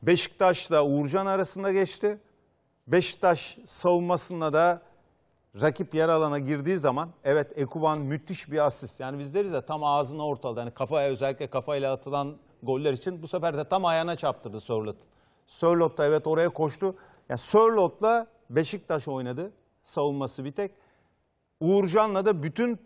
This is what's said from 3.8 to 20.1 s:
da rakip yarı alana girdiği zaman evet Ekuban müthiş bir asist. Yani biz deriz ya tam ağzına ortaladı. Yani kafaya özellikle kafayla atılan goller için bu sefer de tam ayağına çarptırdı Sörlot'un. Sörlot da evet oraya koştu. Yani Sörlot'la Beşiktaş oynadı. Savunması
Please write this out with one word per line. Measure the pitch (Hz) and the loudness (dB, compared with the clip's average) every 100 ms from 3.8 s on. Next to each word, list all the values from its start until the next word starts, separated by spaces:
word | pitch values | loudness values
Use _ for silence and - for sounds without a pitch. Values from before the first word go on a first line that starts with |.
| 180 175 175 175 - 175 156 | 2 2 2 -2 -4 -4 0
da | 151 175 170 - _ _ _ _ _ _ 101 | 4 4 2 -6 _ _ _ _ _ _ -2
rakip | 147 131 180 | 0 0 -2
yarı | 156 165 | 0 4
alana | 160 156 143 | 4 2 -2
girdiği | 135 147 147 190 | -2 -2 -2 0
zaman | 143 127 170 - | 0 0 -4 -4
evet | 139 147 143 151 | 0 2 0 -4
Ekuban | 131 160 156 151 | -6 -2 0 0
müthiş | 139 151 - 180 - | -4 -6 -8 -12 -4
bir | 151 147 | 0 0
asist. | - 123 - | 0 -8 -12
Yani | 131 143 | -10 -10
biz | 139 185 | -4 -2
deriz | 202 | -2
ya | 143 - | -4 -6
tam | 151 | -4
ağzına | 147 143 135 151 151 | 0 0 -2 -4 -6
ortaladı. | 139 131 117 | -4 -6 -6
Yani | 120 | -8
kafaya | - 135 151 139 | -8 -4 0 0
özellikle | 131 135 135 139 | -2 -4 -4 -6
kafayla | 131 147 143 135 | -6 -4 -2 -2
atılan | 135 139 143 143 151 _ _ | -4 -4 -4 -4 -10 _ _
goller | 120 131 147 | -4 0 0
için | 127 185 175 | -2 -4 -8
bu | 160 | -6
sefer | 180 165 147 | -4 -2 -2
de | 143 | -2
tam | 185 175 | 0 2
ayağına | 160 170 165 | 0 -2 -2
çarptırdı | 147 - 113 107 | -4 -4 -8 -10
Sörlot'un. | - 110 107 101 _ _ _ _ _ | -6 -4 -4 -10 _ _ _ _ _
Sörlot | - 170 170 160 - | 0 4 4 2 2
da | 147 | 2
evet | 151 156 | 2 2
oraya | 160 170 | 0 0
koştu. | 165 156 - 190 190 - _ - | 0 -4 -2 -4 -6 -14 _ -8
Yani | 123 | -6
Sörlot'la | - 208 226 220 175 - 220 233 226 _ - | 2 6 6 6 2 2 2 2 0 _ -4
Beşiktaş | 131 160 202 - 156 147 | -2 -2 -4 -4 -4 -4
oynadı. | 131 123 123 110 - _ _ | -6 -4 -6 -8 -12 _ _
Savunması | - - 147 | -8 -2 0